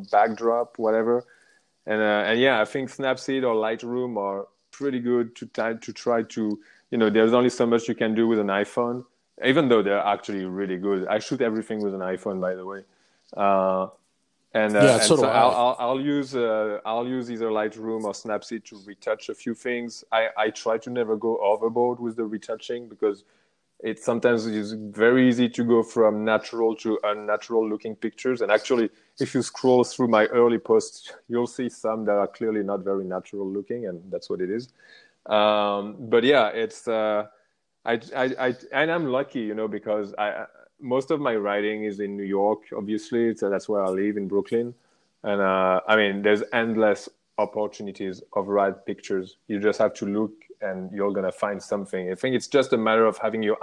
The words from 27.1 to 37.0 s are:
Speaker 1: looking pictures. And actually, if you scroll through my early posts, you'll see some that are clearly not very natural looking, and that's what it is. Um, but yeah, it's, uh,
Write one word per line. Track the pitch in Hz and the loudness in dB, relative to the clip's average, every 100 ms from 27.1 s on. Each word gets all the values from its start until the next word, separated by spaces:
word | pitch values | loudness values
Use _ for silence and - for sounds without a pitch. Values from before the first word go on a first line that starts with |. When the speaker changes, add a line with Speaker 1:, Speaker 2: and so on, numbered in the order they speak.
| 104 104 104 - 113 110 | -4 -2 -4 0 0 0
Speaker 1:
looking | 107 113 104 | -4 -8 -8
pictures. | 110 - 127 120 | -8 -4 -4 -2
And | 101 | 2
actually, | 107 - 123 110 _ _ - | 2 4 2 2 _ _ -6
if | 131 | -2
you | 131 | 0
scroll | - - 127 123 117 | -2 0 4 6 4
through | - 120 | 0 2
my | 107 107 | 4 4
early | 123 120 113 | 4 4 2
posts, | - 110 - - - - - | 2 2 2 -16 -20 -20 -6
you'll | 120 120 | -4 -4
see | - 120 | -4 -8
some | - 110 110 104 | -6 -6 -2 0
that | 101 | 0
are | 98 | 0
clearly | - 113 107 | -2 -2 -2
not | 98 101 | -2 -4
very | 95 98 92 | -2 -4 -4
natural | 92 - 101 95 | -8 -8 -8 -6
looking, | 98 98 120 104 | -6 -6 -8 -8
and | 87 92 | -10 -10
that's | 87 - | -12 -8
what | 92 | -6
it | 92 | -4
is. | 113 127 _ - - _ _ - | -4 -8 _ -20 -20 _ _ -2
Um, | 107 107 107 104 101 104 104 | 2 4 2 0 -2 -6 -10
but | 113 117 127 | 2 4 6
yeah, | 139 104 | 4 4
it's, | 113 110 - 120 | 0 -6 -6 -4
uh, | 110 | -2